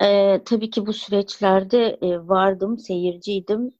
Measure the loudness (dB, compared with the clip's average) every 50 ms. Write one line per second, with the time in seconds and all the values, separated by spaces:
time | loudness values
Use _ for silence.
0 | 2 4 4 4 4 4 2 0 0 -2 -2 -2 -2 -4 -4 -4 -4 -4 -6 -8
1 | -6 -2 -2 -2 -2 -2 -4 0 2 4 4 2 2 2 2 2 2 0 -2 -2
2 | -2 -2 -2 -2 -2 0 2 2 2 2 2 0 -2 -4 -4 -6 -6 -6 -4 -2
3 | -2 -2 -4 -4 -6 -6 -6 -4 -4 -4 -4 -4 -4 -6 -10